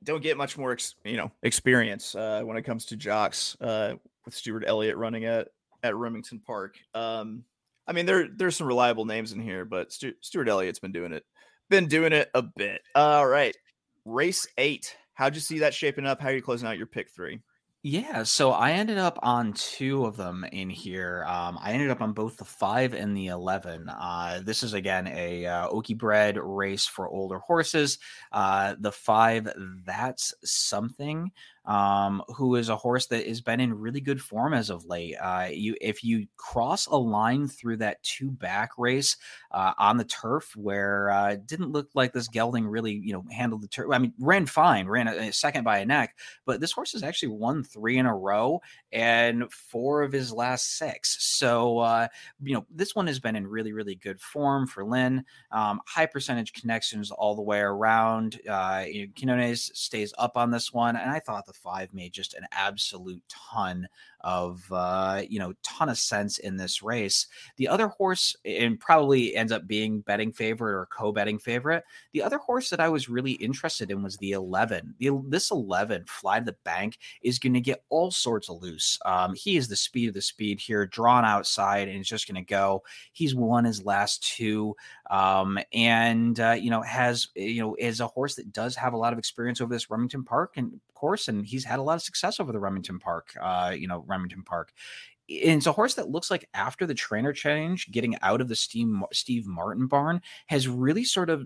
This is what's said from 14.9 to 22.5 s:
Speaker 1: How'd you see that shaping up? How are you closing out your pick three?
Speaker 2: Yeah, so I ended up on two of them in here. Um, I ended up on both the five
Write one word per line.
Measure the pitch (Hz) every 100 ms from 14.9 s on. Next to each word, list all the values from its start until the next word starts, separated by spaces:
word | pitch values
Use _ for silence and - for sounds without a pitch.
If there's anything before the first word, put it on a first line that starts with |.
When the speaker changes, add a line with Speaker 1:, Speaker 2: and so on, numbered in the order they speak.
| - _ -
Speaker 1:
How'd | 135
you | 151
see | - 156
that | 151
shaping | 139 147 143 139
up? | 131
How | 139
are | 135
you |
closing | 123 120 117
out | 95
your | 110
pick | 117 -
three? | - 85 117 - _ _ _
Speaker 2:
Yeah, | 143 160 294 180
so | 110 - 135
I | 85 127
ended | 175 220 202
up | 180 -
on | 120 120 113
two | 101 - - 135 139
of | 117 104
them | 90 90 90
in | 95 92
here. | 90 98 92 90 87 78
Um, | 87 87 87
I | 101
ended | 123 143
up | 120
on | 110
both | 107 110 -
the |
five | -